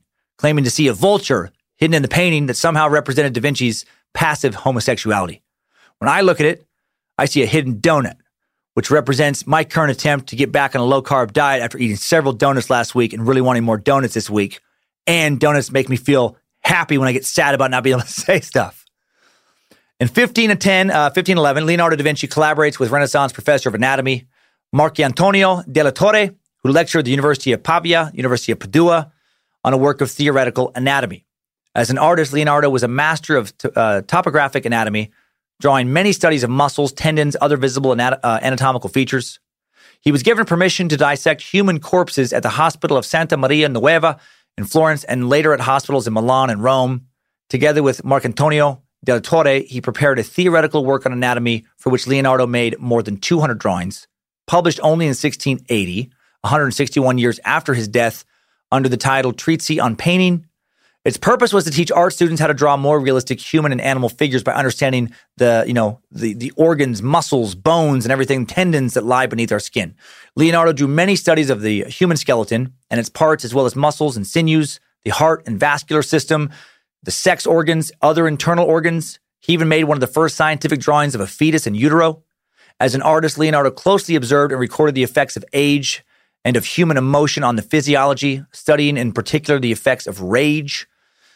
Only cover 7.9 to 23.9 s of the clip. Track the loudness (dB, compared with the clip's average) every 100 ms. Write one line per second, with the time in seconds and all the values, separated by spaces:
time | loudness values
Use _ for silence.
7.9 | 2 -2 -8 _ _ _ _ _ -6 0
8.9 | 2 2 0 0 -2 0 0 0 0 0
9.9 | 0 0 -2 -4 -4 0 0 0 0 0
10.9 | 0 2 0 0 0 0 0 -4 -4 -4
11.9 | -4 0 0 2 0 0 0 0 0 0
12.9 | 0 -2 -2 0 2 2 0 0 0 2
13.9 | 0 0 -4 -4 -2 -4 -6 _ _ _
14.9 | _ -2 0 0 2 2 2 0 -2 -2
15.9 | -2 2 2 0 -4 _ _ 0 0 0
16.9 | 0 0 -2 -2 0 0 2 0 0 0
17.9 | 0 -2 -6 -2 -2 0 -4 -4 -8 _
18.9 | _ _ _ _ _ _ _ _ _ _
19.9 | -4 -2 0 0 2 0 2 2 2 2
20.9 | 2 0 0 0 2 2 2 0 2 2
21.9 | 0 0 -2 -4 0 2 2 0 0 -2
22.9 | 0 0 0 0 -2 0 0 0 -2 0